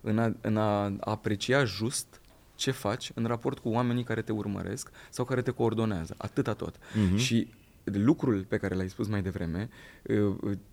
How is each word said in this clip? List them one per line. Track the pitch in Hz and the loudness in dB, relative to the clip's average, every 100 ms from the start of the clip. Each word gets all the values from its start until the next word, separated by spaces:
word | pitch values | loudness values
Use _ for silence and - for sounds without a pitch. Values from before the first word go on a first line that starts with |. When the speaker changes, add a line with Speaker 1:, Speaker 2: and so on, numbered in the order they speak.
Speaker 1:
în | 107 107 | -2 2
a, | 117 - | 2 0
în | 110 107 | 0 2
a | 107 104 101 101 | 4 2 0 -2
aprecia | - 107 104 101 - 135 | -4 -2 -2 -2 2 2
just | 120 95 113 - - - - - - - | 2 0 -4 -4 -8 -14 -20 -20 -18 -6
ce | - | -2
faci | 131 101 120 - - | 0 -2 -2 -6 -4
în | 117 | -2
raport | 117 131 - | 0 -2 -4
cu | 120 | 0
oamenii | 113 123 120 | 0 2 0
care | 117 110 | -2 -4
te | 110 | -2
urmăresc | 107 104 95 87 117 - - - | -2 -2 -4 -4 -6 -10 -16 -12
sau | - 123 | -6 -2
care | 127 | 0
te | 127 | 0
coordonează. | 117 117 110 110 90 82 - | 2 2 2 0 0 -4 -8
Atâta | 104 - 123 | -6 -2 0
tot. | - 85 - - 110 98 | -2 -6 -8 -4 2 4
Speaker 2:
Mhm. | 101 | 4
Speaker 1:
Și | 131 117 - - - - | 4 2 0 -8 -20 -10
lucrul | - 98 113 156 135 101 95 | -4 2 4 4 4 0 0
pe | 107 | -2
care | 98 92 | 0 -2
l-ai | 92 | -2
spus | - 107 | -4 -2
mai | 101 | -2
devreme, | 92 92 82 85 113 - - - - 107 104 95 101 98 - | -2 -2 -4 -4 -6 -10 -20 -12 -2 2 2 0 -4 -6 -8